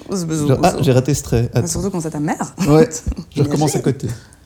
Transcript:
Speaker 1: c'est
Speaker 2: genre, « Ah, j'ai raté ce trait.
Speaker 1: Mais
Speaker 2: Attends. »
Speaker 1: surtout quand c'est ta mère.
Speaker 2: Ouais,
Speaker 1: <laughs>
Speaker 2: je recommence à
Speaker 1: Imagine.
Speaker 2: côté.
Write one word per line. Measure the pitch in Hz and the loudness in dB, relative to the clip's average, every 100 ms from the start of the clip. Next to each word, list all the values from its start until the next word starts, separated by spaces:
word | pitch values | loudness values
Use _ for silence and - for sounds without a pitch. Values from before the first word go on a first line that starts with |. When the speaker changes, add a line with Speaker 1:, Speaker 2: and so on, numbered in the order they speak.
| - | -8
Speaker 1:
c'est | 196 165 160 147 | -6 -4 -2 0
Speaker 2:
genre, « | 131 | 4
Ah, | 175 - | 2 2
j'ai | 139 | 2
raté | 127 131 | 4 2
ce | 139 | -2
trait. | - 120 120 | 0 0 0
Speaker 1:
Mais | 123 | 0
Speaker 2:
Attends. » | 170 | -2
Speaker 1:
surtout | 175 190 | -2 -4
quand | 185 | -4
c'est | 156 | -6
ta | 151 | -4
mère. | 151 302 196 - 160 | -4 -4 -6 -4 4
Speaker 2:
Ouais, | 151 160 - - | 6 4 0 -8
Speaker 1:
<laughs> | - - | -8 -6
Speaker 2:
je | 151 | -2
recommence | 143 143 151 | 0 2 0
à | - | 0
Speaker 1:
Imagine. | |
Speaker 2:
côté. | - - - - - - | -2 -4 -6 -10 -16 -20